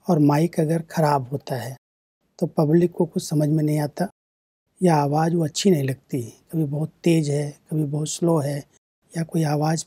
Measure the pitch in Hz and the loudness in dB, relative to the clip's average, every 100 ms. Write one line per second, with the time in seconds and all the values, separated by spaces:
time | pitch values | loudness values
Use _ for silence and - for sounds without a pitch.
0 | - 165 143 147 170 - 156 165 160 - | 0 4 4 4 2 0 0 -2 -4 0
1 | 151 143 123 139 - 131 117 131 _ _ | 2 2 -2 -8 -8 -8 -8 -14 _ _
2 | _ _ _ - 165 - 147 165 175 - | _ _ _ -8 -4 0 2 4 2 0
3 | 170 180 - 151 147 156 151 151 147 - | -4 -4 -4 0 0 2 0 0 -2 -4
4 | 175 - _ _ _ _ _ _ 180 156 | -8 -8 _ _ _ _ _ _ 2 2
5 | 143 147 170 170 151 - 202 165 135 131 | 2 0 0 0 -2 0 2 2 0 -6
6 | _ 139 113 - _ 165 147 147 156 - | _ -8 -8 -12 _ -4 -2 -4 -6 -2
7 | 175 165 147 143 147 - _ 160 143 147 | 2 2 2 -2 -4 -10 _ -4 -2 -4
8 | 151 - 175 165 143 143 - _ _ _ | -6 -2 0 2 0 -6 -10 _ _ _
9 | _ 165 165 165 151 147 156 165 | _ -8 -4 -2 0 0 0 -2